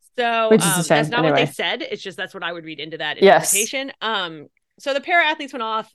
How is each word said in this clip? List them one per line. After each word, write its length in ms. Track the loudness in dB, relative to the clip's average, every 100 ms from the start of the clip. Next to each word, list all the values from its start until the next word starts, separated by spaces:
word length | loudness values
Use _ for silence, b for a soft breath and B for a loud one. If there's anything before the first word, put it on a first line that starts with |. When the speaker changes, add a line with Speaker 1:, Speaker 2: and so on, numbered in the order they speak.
| _ -6
Speaker 1:
So, 320 | -2 0 4
Speaker 2:
Which 120 | 4
is 40 | 4
a 40 |
Speaker 1:
um, 120 | 2
Speaker 2:
shame. 140 | 2 2
Speaker 1:
that's 120 | 2
not 120 | 0
what 100 | 2
Speaker 2:
Anyway. 120 | 2 0
Speaker 1:
they 60 |
said. 300 | -2 -4 -4
It's 200 | -8 -10
just 140 | -10 -10
that's 180 | -12
what 80 | -8
I 100 | -10
would 120 | -10
read 160 | -12 -14
into 180 | -12 -8
that 240 | -8 4
Speaker 2:
Yes. 320 | 6 6 4
Speaker 1:
interpretation. 380 | -2 -2 -6 -8 -8
Um, 460 | -4 -4 -6 -10 -18 _ _ _
so 120 | -6
the 80 | -4
para 240 | 0 2
athletes 280 | 2 -2 -8
went 100 | -8
off. 300 | -6 -6 -6